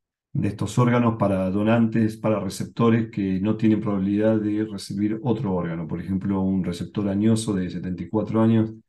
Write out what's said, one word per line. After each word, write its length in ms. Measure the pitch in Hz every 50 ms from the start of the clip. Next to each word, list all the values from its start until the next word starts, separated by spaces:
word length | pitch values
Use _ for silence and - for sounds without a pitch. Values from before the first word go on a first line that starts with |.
| _ _ _ _ _ _ -
de 140 | - 101 101
estos 280 | 98 - 104 98 - 127
órganos 380 | 123 120 120 123 117 117 113 -
para 320 | 101 98 98 92 92 92
donantes, 680 | 92 104 104 110 117 120 113 110 110 113 110 107 - -
para 220 | - 113 107 101
receptores 680 | 95 95 - - 104 - - - 117 117 113 113 113 113
que 280 | - 107 98 95 95 92
no 180 | 95 107 110 107
tienen 240 | 113 110 110 98
probabilidad 580 | 107 107 101 98 95 98 101 104 107 110 110 107
de 260 | 104 107 104 107 107
recibir 540 | 107 101 98 - - 101 98 104 107 107 107 -
otro 300 | 113 107 - 104 98 92
órgano. 340 | 90 87 85 82 85 80 78
Por 120 | 87 85
ejemplo, 420 | 87 87 98 95 95 98 98 98
un 220 | 95 95 95 95 87
receptor 440 | 90 85 - 92 - - 110 101 101
añoso 440 | 98 98 107 110 113 110 - 107 101
de 140 | 95 90 87
setenta 340 | 85 90 87 92 87 85 90
y 60 | -
cuatro 320 | - 110 104 98 104 110
años 300 | 113 113 113 110 110 110 110 - -